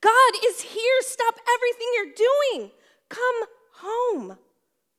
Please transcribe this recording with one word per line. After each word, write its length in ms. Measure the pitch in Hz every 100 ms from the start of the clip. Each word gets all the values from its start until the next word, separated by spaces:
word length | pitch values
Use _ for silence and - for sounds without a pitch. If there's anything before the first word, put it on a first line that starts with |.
God 320 | 415 466 523 -
is 160 | 466 -
here. 420 | - 415 466 523
Stop 360 | 523 - 466 466 480
everything 400 | 480 480 480 466
you're 200 | 480 349
doing. 580 | - 466 571 571 339 202 _ _ _ _
Come 380 | - 494 480 427 _ _
home. 680 | - 370 453 494 349 185 185 _ _ _ _ _